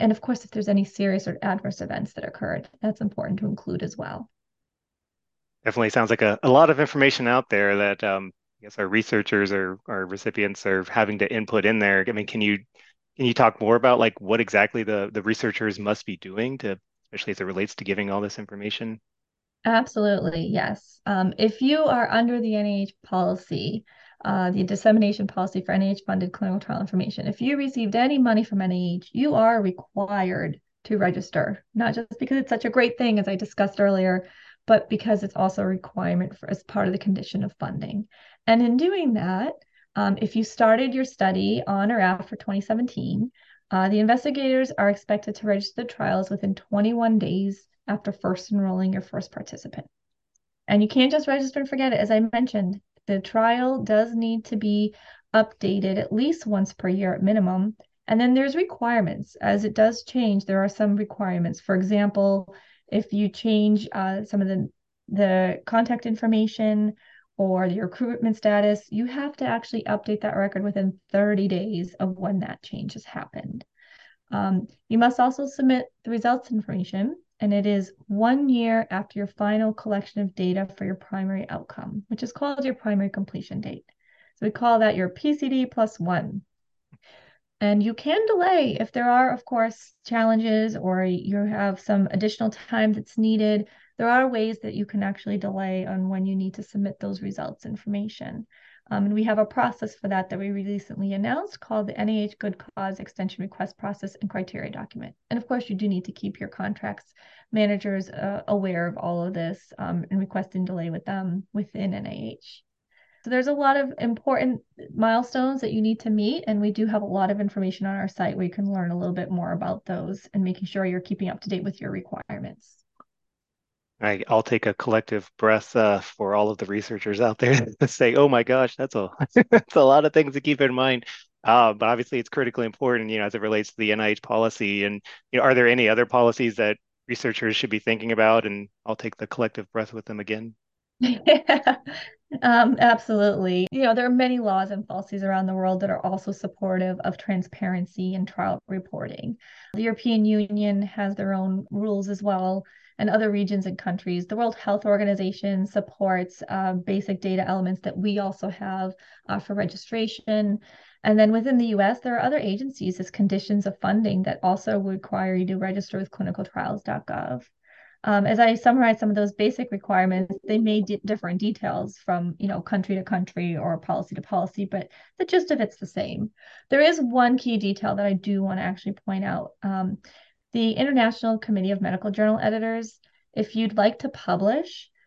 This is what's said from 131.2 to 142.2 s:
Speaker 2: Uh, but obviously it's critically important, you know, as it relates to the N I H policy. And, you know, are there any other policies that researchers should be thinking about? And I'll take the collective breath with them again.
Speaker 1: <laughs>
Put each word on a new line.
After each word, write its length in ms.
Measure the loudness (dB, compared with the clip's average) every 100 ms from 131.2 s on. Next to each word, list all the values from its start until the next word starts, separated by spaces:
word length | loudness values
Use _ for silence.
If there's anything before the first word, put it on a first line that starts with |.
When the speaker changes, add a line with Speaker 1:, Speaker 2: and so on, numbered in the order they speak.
| -20 _
Speaker 2:
Uh, 300 | 4 6 6
but 160 | 4 2
obviously 320 | 0 -2 -4
it's 80 | -4
critically 380 | -2 -2 -2 -4
important, 440 | -2 0 0 0
you 80 | -2
know, 60 |
as 100 | -2
it 60 | -2
relates 300 | 0 0 -2
to 60 | -2
the 120 | 0
N 100 | 2
I 80 | 0
H 120 | -2
policy. 640 | -2 0 0 0 -2 0
And, 180 | -2 -4 -10 -20 _
you 80 | 2
know, 40 |
are 100 | 4
there 120 | 6 6
any 220 | 6 4
other 180 | 4 4
policies 500 | 4 4 4 0 0
that 200 | 0 -2 _ _ -10
researchers 480 | -4 -4 -2 -2 -2
should 140 | -2
be 100 | -2
thinking 320 | 0 -2 0
about? 340 | 4 6 6 2
And 220 | -4 -10 _
I'll 100 | -8
take 220 | -6 -8 -8
the 100 | -8
collective 400 | -2 -2 -4 -8
breath 200 | -6 -6
with 120 | -8
them 160 | -10 -10
again. 340 | -6 -6 -8 -18
Speaker 1:
<laughs> 460 | _ _ _ -2 0 2 4 4 4 2 2 0 -4 -14 -16 -20